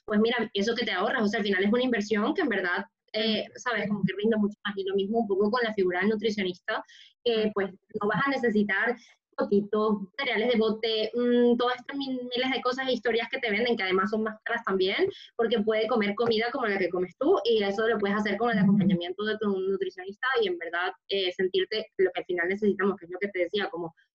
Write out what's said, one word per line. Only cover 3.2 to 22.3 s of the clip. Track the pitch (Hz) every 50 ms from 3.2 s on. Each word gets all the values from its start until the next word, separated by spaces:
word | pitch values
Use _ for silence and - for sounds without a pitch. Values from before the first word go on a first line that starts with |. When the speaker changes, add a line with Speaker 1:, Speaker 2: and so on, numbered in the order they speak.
| 220 220 220 202 - -
Speaker 2:
Ujú. | -
Speaker 1:
sabes, | - - 254 233 208 202 202
como | 208 202 196
que | 185 185
rinde | 196 208 226 220
mucho | 214 208 202 - _ -
más". | 202 202
Y | 196 190
lo | 190 190
mismo | 196 196 196 226 233
un | 233 208
poco | 196 185 208 208
con | 214 240
la | 233 220 214
figura | 202 190 180 175 180
del | 190 214
nutricionista, | 220 208 202 226 208 208 190 180 180 - - - 220 - - - - - - - _ _ -
que, | 240 233 220 214
Speaker 2:
Ujú. | 208 208
Speaker 1:
pues, | 202 190 190 180 - _ _ - 208
no | 208 202
vas | 214 - 277
a | 277
necesitar | 277 262 240 240 202 208 202 202 190 196 214 240 240 240 - - - _ _ _ - -
potitos, | - - 202 202 208 - - 214 214 220 208 208 196 185 _ -
cereales | 277 247 226 202 226 240
de | 247 214
bote, | 220 220 214 220 - 226 220 220 220 220 -
mm, | 240 240 240 240 240 240 240 240
todas | 240 240 247 254
estas | 247 247 - 277
mi-, | 277 277 262
miles | 262 254 247 247 247 240 254 262
de | 262 233
cosas | - 247 247 262 262 262
e |
historias | 254 208 - 247 220 226 233 -
que | - 226
te | 240 233
venden, | 202 208 240 247 233
que | 214 190
además | 185 180 175 190 202
son | 220 220 220
más | 220 214 - -
caras | - 226 226 -
también, | 208 190 190 185 185 214 269 359 403 - - - - _
porque | - 233 220 233 220
puede | 208 214 220 214 220
comer | 220 254 226 202 202 202
comida | - 240 233 226 214 226 240
como | 240 277 240
la | 214 196 196
que | 185 170
comes | 180 180 180 180 - -
tú, | 262 302 403 - -
y | 233 233 220
eso | 202 196 196 214 220
lo | 226 233 208
puedes | 202 202 202
hacer | 214 214 208 196
con | 202 233 240
el | 226 196
Speaker 2:
Ujú. | 196
Speaker 1:
acompañamiento | 196 196 196 180 190 180 170 175 175 185 - 208
de | 214 214 214
tu | 220 208
nutricionista | 196 190 185 190 196 185 190 185 - 185 180 190 202 - - 254 262 247
y | 453 185
en | 180 170
verdad, | 170 170 170 175 180 190 - _ _ -
eh, | 196 196 190 180
sentirte | 175 - 190 185 - 190 190 - 220 220 214 - _ -
lo | 190 180
que | - 170
al | 160
final | -